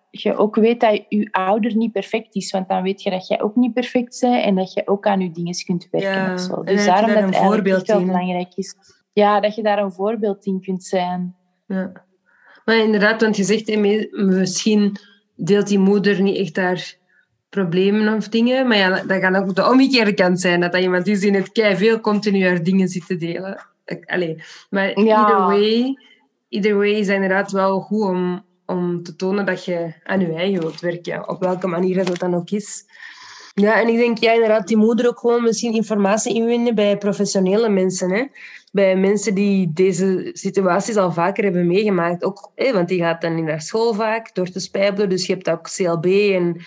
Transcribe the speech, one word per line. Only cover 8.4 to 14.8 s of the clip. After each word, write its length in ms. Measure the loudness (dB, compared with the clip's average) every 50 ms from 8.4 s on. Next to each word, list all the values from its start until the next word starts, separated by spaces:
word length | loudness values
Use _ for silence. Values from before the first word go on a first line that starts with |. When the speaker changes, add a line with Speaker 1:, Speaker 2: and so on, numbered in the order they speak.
| -6 -8 -8
Speaker 1:
is. 200 | -12 -12 -12 -12 _ _ _ _ _ _ _
Ja, 280 | 0 2 4 4 4 2
dat 140 | 0 0 -2
je 80 | -2
daar 160 | -2 0 0 0
een 140 | -2 -4
voorbeeld 520 | -4 -4 -4 -4 -2 -2 -2 -4 -4 -4 -6
in 140 | -6 -6 -6
kunt 240 | -4 -6 -8 -8 -6
zijn. 520 | -4 -2 -2 -2 -2 -4 -4 -6 -8 -10 _ _ _ _ _ _
Speaker 2:
Ja. 380 | -8 -6 -6 -6 -8 -10 -18 _ _ _ _ _ _ _ _ _ -20 -20 -8 -2
Maar 120 | 0 2 2
inderdaad, 420 | 2 2 2 2 2 2 2 2
want 160 | 2 0 2
je 80 | 0 0
zegt, 240 | 0 0 -2 -2 -2
hè, 80 | -2
me-, 320 | 0 2 2 2 0 -2 -6
misschien 840 | -4 0 2 2 2 2 0 0 -2 -2 0 2 4 4